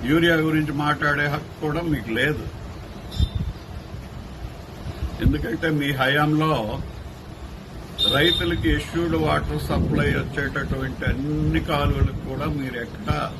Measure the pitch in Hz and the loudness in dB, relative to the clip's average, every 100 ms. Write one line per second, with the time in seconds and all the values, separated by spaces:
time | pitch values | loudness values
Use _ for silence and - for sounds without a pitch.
0 | 117 160 170 165 156 156 151 143 147 147 | 4 4 6 6 4 2 2 0 0 2
1 | 151 143 147 151 - - 156 147 175 139 | 2 2 2 0 -6 -6 -2 0 0 -2
2 | 110 113 135 151 - - - - - - | 0 2 2 0 -4 -10 -12 -12 -12 -12
3 | - - - - - - - - - - | -10 0 0 0 -4 -6 -12 -14 -12 -12
4 | - - - - - - - - - - | -12 -12 -12 -12 -12 -12 -14 -12 -10 -6
5 | - - - 147 165 - 165 151 143 131 | -6 2 2 2 0 0 2 2 0 2
6 | 131 143 151 151 156 143 107 131 - - | 4 4 4 4 4 2 0 -4 -6 -10
7 | - - - - - - - - - - | -12 -14 -14 -14 -12 -14 -14 -14 -12 -2
8 | - 131 165 180 175 160 160 151 147 165 | 2 6 4 4 0 2 2 2 0 -2
9 | 170 160 156 151 147 151 139 151 - 147 | 2 2 2 2 0 -2 0 0 2 2
10 | 143 139 - - 139 139 135 135 131 120 | 2 2 0 -2 -2 -2 -2 -2 -4 -2
11 | 131 123 143 151 151 160 156 147 143 139 | -2 0 0 0 2 0 0 2 2 4
12 | 135 - - 135 151 147 131 120 120 - | 2 2 -4 -4 -2 -2 -4 -4 -6 -8
13 | - 151 135 - | -2 -2 -2 -4